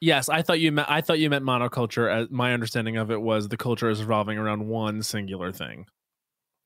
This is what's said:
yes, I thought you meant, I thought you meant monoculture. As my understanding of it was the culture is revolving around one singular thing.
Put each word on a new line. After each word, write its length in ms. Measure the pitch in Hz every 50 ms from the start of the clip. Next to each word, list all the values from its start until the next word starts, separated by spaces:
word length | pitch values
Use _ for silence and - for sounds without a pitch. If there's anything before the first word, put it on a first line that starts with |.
yes, 260 | 165 160 147 135 127 151
I 140 | 151 165
thought 180 | 165 - 175 165
you 100 | 165 156
meant, 200 | 147 147 147 -
I 100 | 147 160
thought 180 | 156 - 165 156
you 120 | 156 147
meant 160 | 143 139 135
monoculture. 640 | 135 127 120 123 123 - 131 120 113 - 120 117 98 101
As 160 | 113 117 -
my 220 | 131 123 123 123
understanding 460 | 123 120 113 113 - 120 110 113 110 110
of 120 | 110 107
it 120 | 113 104
was 260 | 113 113 110 107 104 101
the 80 | 117
culture 320 | - - 123 117 - 120 113
is 120 | 107 107
revolving 360 | 107 110 110 107 101 107 107
around 320 | 107 107 107 107 107 107 110
one 340 | 113 110 107 107 107 110
singular 480 | 107 - - 107 98 95 95 90 90 90
thing. 360 | 90 - 80 60 53 - - - _ _ _ _ _ _ _ _ _ _ _ _ _ _ _